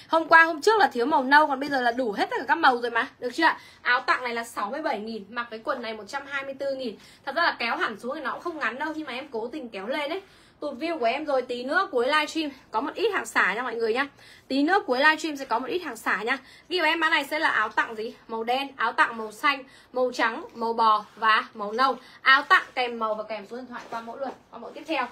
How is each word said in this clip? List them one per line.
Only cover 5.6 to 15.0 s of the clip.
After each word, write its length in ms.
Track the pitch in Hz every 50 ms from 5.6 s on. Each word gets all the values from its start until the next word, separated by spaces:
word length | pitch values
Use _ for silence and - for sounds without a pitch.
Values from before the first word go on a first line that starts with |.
| 220
quần 180 | 302 277 254
này 120 | 233 220 220
một 100 | 214 208
trăm 160 | 208 - 285 285
hai 160 | 277 285 277 277
mươi 120 | 277 269 269
tư 160 | 277 277 269
nghìn. 200 | 262 262 226 196 - - - - - -
Thật 100 | - 254
ra 80 | 320 339
là 120 | 302 - -
kéo 180 | 240 233 262
hẳn 220 | 311 359 262 214 196
xuống 160 | - 240 277
thì 60 | 320
nó 100 | 269 233
cũng 100 | 220 285
không 180 | - 349 320 294
ngắn 200 | 247 220 233 269
đâu, 140 | 302 320 302
nhưng 120 | 311 302
mà 60 | 269 240
em 140 | 254 294 -
cố 160 | - 220 220
tình 220 | 240 311 311 254 226
kéo 180 | - 190 190
lên 220 | 226 294 311 285 277
ấy. 120 | 349 392 - - - - - _ _ -
Tụt 180 | 302 294 254
view 220 | 233 311 339 330 311
của 60 | 240
em 200 | 226 254 285 311
rồi, 160 | 294 277 262
tí 220 | 247 254 240 240 247
nữa 240 | 269 311 359 392 381
cuối 160 | 285 240 240
livestream 440 | 269 302 311 302 294 - 320 311 285 269 - - -
có 100 | - 220
một 100 | 269 311 -
ít 140 | - 370 453
hàng 160 | 381 - 226
xả 280 | - - 254 214 185 196
nha 100 | 226 254
mọi 120 | 240 226
người 180 | 233 226 220 220
nhá. 140 | 254 285 277 - - - - - - _
Tí 160 | - 262 277 285
nữa 160 | 320 381 403 403
cuối 140 | - 240
livestream 380 | 254